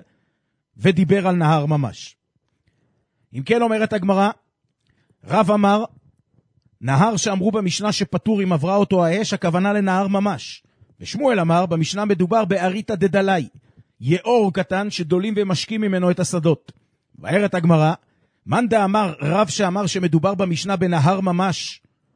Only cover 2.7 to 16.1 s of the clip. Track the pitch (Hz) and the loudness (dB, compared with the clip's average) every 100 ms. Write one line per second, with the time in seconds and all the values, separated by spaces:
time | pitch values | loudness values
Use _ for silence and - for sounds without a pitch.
2.7 | _ _ _ _ _ _ 120 135 233 233 | _ _ _ _ _ _ -10 0 0 2
3.7 | 220 214 214 185 190 202 - _ _ _ | 0 0 0 0 2 0 -2 _ _ _
4.7 | _ _ _ _ _ - 190 196 208 202 | _ _ _ _ _ -2 0 2 2 2
5.7 | 208 226 _ _ _ _ _ _ _ _ | 2 -2 _ _ _ _ _ _ _ _
6.7 | _ 117 135 214 202 220 190 196 214 185 | _ -2 2 2 2 -2 -2 0 0 -2
7.7 | - 208 - 196 - 220 208 185 165 165 | -2 -4 -2 -4 -4 -2 0 0 0 0
8.7 | 202 202 185 170 190 220 196 175 175 202 | 0 2 2 2 0 -4 -4 -2 0 0
9.7 | 208 196 185 196 196 202 147 - - _ | 0 0 0 0 0 -2 -4 -10 -20 _
10.7 | _ _ _ - 208 277 214 165 170 180 | _ _ _ -12 -2 0 2 2 2 2
11.7 | 165 156 196 208 190 180 226 196 190 185 | -2 -2 -2 0 0 2 0 0 0 0
12.7 | 196 208 202 185 196 196 185 117 - _ | -4 -6 -2 0 2 2 0 -2 -12 _
13.7 | - _ _ 120 175 226 240 202 190 180 | -20 _ _ -2 0 2 2 2 0 -2
14.7 | 190 208 - 165 180 208 208 196 165 - | -2 -4 -6 -2 0 0 -2 0 -2 -4
15.7 | 220 214 185 180 | -4 -2 0 0